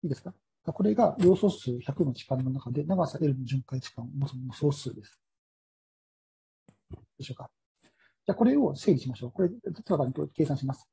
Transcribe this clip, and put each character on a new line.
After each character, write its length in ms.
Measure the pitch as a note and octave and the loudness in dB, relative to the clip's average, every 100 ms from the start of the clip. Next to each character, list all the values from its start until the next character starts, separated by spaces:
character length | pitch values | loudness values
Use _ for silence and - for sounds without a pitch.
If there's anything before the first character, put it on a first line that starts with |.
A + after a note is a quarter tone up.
い 40 | E3 | -4
い 20 | |
で 60 | C3+ | -6
す 80 | |
か？ 60 | F3 | -8
だ 60 | - | -18
か 60 | _ _ - | _ _ -10
ら 60 | |
こ 100 | - | 0
れ 120 | G3+ G#3+ | 2 4
が 220 | A3+ - | 4 6
要 160 | F3+ F#3+ | 6 6
素 140 | G3+ | 4
数 280 | - - B2 | 0 -6 -6
百 240 | - C#3 D#3 | -6 -2 0
の 80 | |
時 120 | A#2+ - | -2 -4
間 160 | C3 | -2
の 80 | C3 | -2
中 220 | C3+ A#2+ | -4 -4
で、 140 | B2+ D3+ | -6 0
長 200 | F#3 E3 | 0 0
さ 140 | - | 0
L 160 | D3+ C3 | 0 0
の 60 | |
巡 180 | B2 C3+ | -2 -4
回 200 | - C3 | -4 -8
時 100 | - | -8
間 180 | - A#2+ C#3+ | -12 -10 -6
の 100 | C#3 | -6
そ 100 | B2+ | -6
の 160 | B2+ | -10
総 180 | - D3+ | -2 0
数 240 | C#3+ B2 - | 0 -8 -12
で 80 | |
す。 160 | G#2 _ _ _ _ _ _ _ _ _ _ _ _ _ _ _ _ _ _ | -18 _ _ _ _ _ _ _ _ _ _ _ _ _ _ _ _ _ _
ど 80 | - | -20
う 60 | _ _ | _ _
で 80 | C#3 | -14
し 60 | |
ょ 20 | |
う 20 | C3 | -14
か？ 160 | - _ _ _ _ _ _ _ - | -16 _ _ _ _ _ _ _ -4
じ 60 | |
ゃ 20 | |
あ 20 | G3 | 4
こ 100 | A#3 | 6
れ 100 | C#4+ | 6
を 180 | A3+ | 2
整 200 | C#3+ - | 0 2
理 60 | C#3+ | 2
し 80 | C3 | 2
ま 80 | A#2+ | -8
し 60 | |
ょ 40 | A#2+ | -10
う。 40 | |
こ 120 | - | 0
れ、 60 | F#3 | 0
ど 80 | A#3 - | 0 -10
ち 180 | E3 - | -10 -2
ら 80 | E3 | 0
か 80 | B2+ | 0
に 80 | C3+ D3 | -2 -6
計 120 | - D3+ | -2 0
算 120 | C#3+ | 0
し 80 | C3+ | -2
ま 80 | |
す。 140 | C3 _ | -6 _